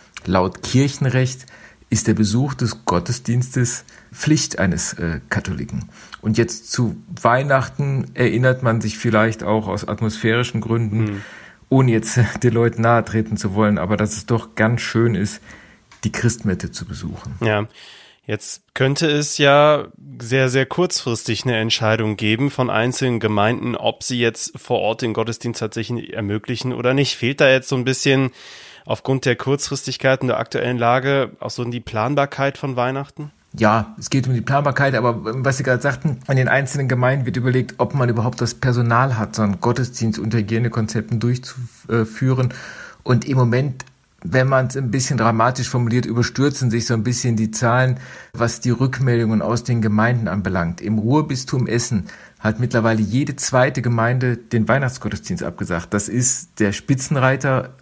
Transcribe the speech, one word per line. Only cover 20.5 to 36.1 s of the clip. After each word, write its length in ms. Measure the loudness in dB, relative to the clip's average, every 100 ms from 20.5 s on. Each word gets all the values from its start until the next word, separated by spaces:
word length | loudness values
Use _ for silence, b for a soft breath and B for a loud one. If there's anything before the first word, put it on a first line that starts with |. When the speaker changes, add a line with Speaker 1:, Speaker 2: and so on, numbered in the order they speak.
| 2 0
Speaker 2:
kurzfristig 800 | 0 0 0 -2 -2 -2 -2 0
eine 120 | 0
Entscheidung 600 | 0 0 2 2 0 0
geben 340 | 0 0 0
von 180 | 0 0
einzelnen 500 | 2 0 0 0 0
Gemeinden, 560 | 0 2 2 0 -4 -2
ob 280 | -2 -4
sie 160 | -4 0
jetzt 400 | 0 0 -6 -8
vor 200 | -4 -2
Ort 220 | 0 -2
den 120 | -4
Gottesdienst 460 | -2 -4 -4 -6 -6
tatsächlich 540 | -6 -6 -6 -8 -8
ermöglichen 600 | -6 -4 -4 -4 -6 -4
oder 200 | -2 0
nicht. 220 | 2 0 0
Fehlt 260 | -2 2
da 80 | 4
jetzt 200 | 4 2
so 60 | -2
ein 100 | 0
bisschen 460 | 2 4 4 2 B B B B B B
aufgrund 400 | -6 -2 0 0
der 100 | -2
Kurzfristigkeit 880 | 0 -2 -2 -4 -6 -2 0 0
und 80 | 0
der 100 | -2
aktuellen 400 | -2 -4 -2 0
Lage 500 | 2 2 2 0 -2 -6
auch 120 | -10
so 100 | -6
in 80 | -6
die 100 | -6
Planbarkeit 800 | -6 -2 -2 0 -2 -2 -4 -2
von 180 | -6 -2
Weihnachten? 540 | -2 -4 -8 -12 -16 _ _
Speaker 1:
Ja, 420 | 0 2 2 0 -8
es 120 | -4
geht 160 | -2 0
um 80 | -2
die 60 |
Planbarkeit, 520 | 0 0 2 2 0
aber, 160 | 2 0 0 -4
ähm, 160 | -2
was 140 | -2 0
Sie 60 |
gerade 180 | 0 0
sagten, 380 | 0 -2 -2